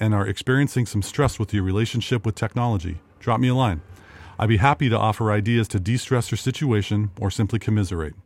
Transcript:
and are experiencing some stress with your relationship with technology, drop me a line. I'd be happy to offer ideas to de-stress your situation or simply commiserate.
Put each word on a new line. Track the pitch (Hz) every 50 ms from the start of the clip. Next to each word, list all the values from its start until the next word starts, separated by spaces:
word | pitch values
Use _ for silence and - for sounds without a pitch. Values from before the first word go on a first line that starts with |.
and | 110 110 107
are | 101 101
experiencing | 104 101 - - - 127 135 143 135 - 131 120
some | - - 107 95
stress | - - - 143 123 - -
with | 110 - -
your | 104 95
relationship | 95 92 104 117 - - 120 - - 131 117 -
with | 113 104
technology, | - 120 107 - 127 120 120 110 98 85 87 82 80 - _ - -
drop | - 120 120 127
me | 127
a | 127 123
line. | 127 131 113 87 76 - - - - - - - - - - - -
I'd | - 101
be | 113
happy | 95 98 139 147 - 147 123
to | 110 107
offer | 104 110 104 - 117 107
ideas | 104 104 101 110 117 117 110 -
to | - 104
de-stress | 90 101 120 123 - - 131 123 113 - 117
your |
situation | 104 - 135 123 - 156 139 113 104 98 - 107 104 107 101 90 -
or | - 98
simply | - - 113 95 - 107
commiserate. | - - 110 107 101 90 95 82 80 76 73 - -